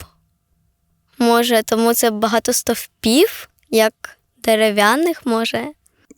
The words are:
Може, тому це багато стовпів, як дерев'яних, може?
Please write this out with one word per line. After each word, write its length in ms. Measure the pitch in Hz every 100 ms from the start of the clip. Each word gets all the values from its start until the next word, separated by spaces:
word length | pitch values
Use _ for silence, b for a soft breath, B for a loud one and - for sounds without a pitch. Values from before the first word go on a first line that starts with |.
| - _ _ _ _ _ _ _ _ _ _ -
Може, 440 | 240 233 240 226
тому 320 | 220 226 226
це 160 | 233 240
багато 420 | 208 220 226 -
стовпів, 960 | 247 - 233 - _ 226 254 427 - - _ -
як 220 | 220 220 - - - _ _
дерев'яних, 800 | - 220 220 208 208 262 339 320 254
може? 400 | 226 226 233 262 302 _ _ _